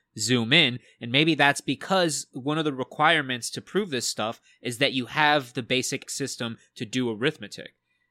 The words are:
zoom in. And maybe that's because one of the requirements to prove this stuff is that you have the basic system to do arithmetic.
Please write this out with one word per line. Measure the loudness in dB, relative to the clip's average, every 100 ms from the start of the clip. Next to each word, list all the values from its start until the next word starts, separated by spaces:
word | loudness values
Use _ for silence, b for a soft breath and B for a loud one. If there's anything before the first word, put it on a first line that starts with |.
| b -6
zoom | 2 2 4
in. | 4 4 0 b b
And | 0
maybe | 2 4 6
that's | 4 4
because | -4 -6 0 2 2 -2 -8
one | -8 -4 -2
of | -2
the |
requirements | -4 -6 2 4 4 0 -4 -6
to | -10
prove | -4 -4 -2
this | -2 -4
stuff | -2 -4 -6 b b
is | -8 0
that | 0
you | 0 -2
have | 2 4 2 0
the | -8
basic | -2 0 0 -6 -8
system | -6 -6 -6 -8 -8 b -12
to | -6
do | -2 -2
arithmetic. | 0 -2 -4 -12 -14 -16 -20 _ _ _